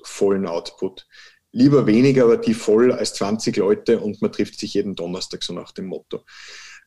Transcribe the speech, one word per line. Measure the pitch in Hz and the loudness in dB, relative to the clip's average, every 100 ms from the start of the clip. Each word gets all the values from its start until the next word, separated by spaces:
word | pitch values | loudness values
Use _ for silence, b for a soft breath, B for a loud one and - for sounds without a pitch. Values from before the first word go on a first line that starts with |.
vollen | - - 101 98 92 | -14 -2 0 0 -4
Output. | 85 - - 95 - _ b b b _ | -6 -10 -8 -10 -10 _ b b b _
Lieber | 113 139 143 107 | 2 4 6 4
weniger, | 107 135 131 | 4 4 4
aber | 117 113 | 4 4
die | - | 0
voll | 110 - 107 123 | -2 2 4 4
als | 123 107 | 2 -4
zwanzig | - 98 110 - 120 | -4 -4 -4 -4 0
Leute | 95 107 - 113 | 0 0 0 0
und | 107 104 | -2 -6
man | 107 | -6
trifft | - 101 - | -4 -6 -6
sich | 107 | -6
jeden | 101 101 | -4 -4
Donnerstag, | 95 87 92 - 92 | -6 -8 -8 -10 -10
so | - | -10
nach | 87 87 | -10 -14
dem | - 95 | -14 -10
Motto. | 85 - - _ B B B B B | -12 -12 -14 _ B B B B B